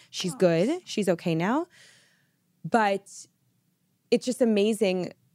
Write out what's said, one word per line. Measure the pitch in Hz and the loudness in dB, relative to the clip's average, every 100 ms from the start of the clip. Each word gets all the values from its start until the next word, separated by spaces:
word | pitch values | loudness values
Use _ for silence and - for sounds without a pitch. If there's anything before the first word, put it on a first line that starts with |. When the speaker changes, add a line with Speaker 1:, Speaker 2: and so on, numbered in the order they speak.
| - | -16
Speaker 1:
She's | - 180 | -8 -8
Speaker 2:
Oh. | 156 | 0
Speaker 1:
good. | 180 165 214 359 | 2 2 0 -2
She's | - - 196 | -6 -4 -2
okay | 170 180 | 0 0
now. | 160 185 277 349 - - _ _ _ _ _ _ _ | -2 0 -2 -4 -12 -20 _ _ _ _ _ _ _
But | 160 233 208 196 - - - _ _ _ _ _ _ _ - | -2 0 0 -2 -6 -20 -20 _ _ _ _ _ _ _ 0
it's | 240 - | 0 0
just | 233 | 0
amazing | 233 208 208 214 196 185 175 - _ | 2 4 2 2 0 0 -4 -10 _